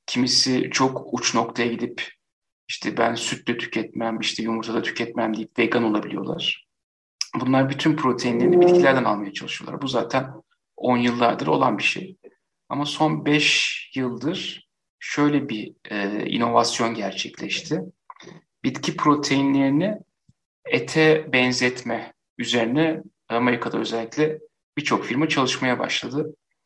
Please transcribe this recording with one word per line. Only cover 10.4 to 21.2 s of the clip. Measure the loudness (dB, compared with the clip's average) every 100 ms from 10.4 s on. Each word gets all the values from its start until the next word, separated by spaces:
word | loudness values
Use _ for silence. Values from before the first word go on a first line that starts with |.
| -20 _ _ -4
on | 0 2
yıllardır | 2 4 2 2 0
olan | 2 2 2
bir |
şey. | -2 -2 -8 -16 -20 _ _ _ -10
Ama | -6 -6
son | 0 0 2 2
beş | 4 4 2 0 -4 -8 -4
yıldır | -4 -4 -4 -4 -8 -12 _ _ _ _
şöyle | -6 2 2 2 -2
bir, | -6 -8 -16 -8
e, | -4 -2 -4 -2
inovasyon | 0 2 2 2 0 -2
gerçekleşti. | -2 -6 -6 -8 -10 -8 -8 -4 -6 -6 -16 -20 -20 -20 -20 _ _
Bitki | -6 -4 -6 0
proteinlerini | 2 2 2 0 2 2 2 2 0 -2 -10 _ _ _ _ _ -4
ete | -4 0 4 4 4